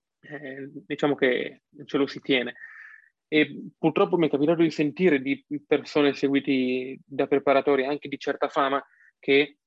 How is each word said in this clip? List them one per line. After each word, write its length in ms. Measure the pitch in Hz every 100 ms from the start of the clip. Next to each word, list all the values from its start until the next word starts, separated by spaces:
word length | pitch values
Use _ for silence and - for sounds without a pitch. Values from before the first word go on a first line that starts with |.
| _ _
eh, 480 | - 147 143 135 139 143 -
diciamo 280 | 147 147
che 500 | 135 131 123 - 139 _ - -
ce 120 | 143
lo 100 | 139
si 140 | -
tiene. 340 | - 131 120 - - - - - _ _ _
E 420 | 156 143 143 - -
purtroppo 400 | 160 170 196 175
mi 100 | 151
è 20 |
capitato 320 | 139 147 170
di 100 | 165
sentire 500 | - 151 143 180 143
di 240 | 131 135 _ 147 -
persone 480 | 147 151 156 143
seguiti 840 | 135 139 139 135 135 127 127 131 135 _
da 220 | 135 139
preparatori 580 | 139 143 135 139 139 131
anche 240 | 147 147
di 80 | 139
certa 320 | 143 135 143
fama 340 | 156 135 135 - _ _ _
che 380 | - 139 147 _